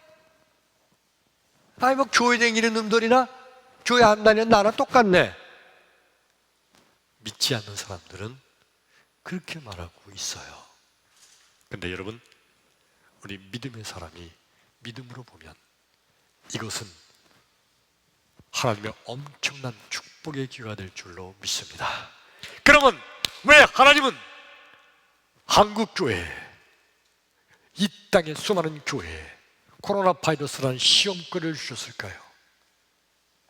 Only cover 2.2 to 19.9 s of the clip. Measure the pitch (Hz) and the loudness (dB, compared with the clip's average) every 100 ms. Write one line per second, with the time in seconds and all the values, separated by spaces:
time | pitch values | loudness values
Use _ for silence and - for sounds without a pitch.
2.2 | 240 240 233 220 226 220 214 233 220 247 | 2 2 2 2 0 0 0 0 4 2
3.2 | 240 - - - _ _ - 240 226 214 | 2 -6 -20 -20 _ _ 0 4 6 6
4.2 | 214 214 226 220 202 226 277 254 214 175 | 4 4 4 4 4 0 2 4 6 4
5.2 | 113 - - - _ _ _ _ _ _ | 2 -2 -20 -20 _ _ _ _ _ _
6.2 | _ _ _ _ _ _ _ _ _ _ | _ _ _ _ _ _ _ _ _ _
7.2 | 110 - - 120 101 101 - 92 - 92 | -18 -6 -4 -4 -8 -14 -14 -16 -16 -16
8.2 | 107 131 _ _ _ _ _ _ _ _ | -14 -16 _ _ _ _ _ _ _ _
9.2 | - 180 - 160 127 87 85 _ - 98 | -12 -12 -12 -16 -14 -16 -16 _ -20 -14
10.2 | - - - - - _ _ _ _ _ | -12 -12 -16 -20 -20 _ _ _ _ _
11.2 | _ _ _ _ - 107 87 90 95 117 | _ _ _ _ -18 -12 -10 -10 -12 -16
12.2 | _ _ _ _ _ _ _ _ _ _ | _ _ _ _ _ _ _ _ _ _
13.2 | 101 98 98 117 131 113 104 - 87 87 | -18 -18 -16 -14 -14 -14 -16 -16 -18 -18
14.2 | 85 _ _ _ _ _ - 117 123 120 | -20 _ _ _ _ _ -18 -18 -18 -20
15.2 | 120 _ 76 78 _ _ _ _ _ _ | -20 _ -20 -20 _ _ _ _ _ _
16.2 | _ _ - - 110 - 104 85 _ _ | _ _ -14 -12 -10 -12 -14 -20 _ _
17.2 | _ _ _ _ _ _ _ _ _ _ | _ _ _ _ _ _ _ _ _ _
18.2 | _ _ _ - 127 104 110 - - 123 | _ _ _ -4 -4 -4 -8 -14 -14 -14
19.2 | 143 - - 139 131 110 - | -14 -10 -10 -10 -14 -14 -12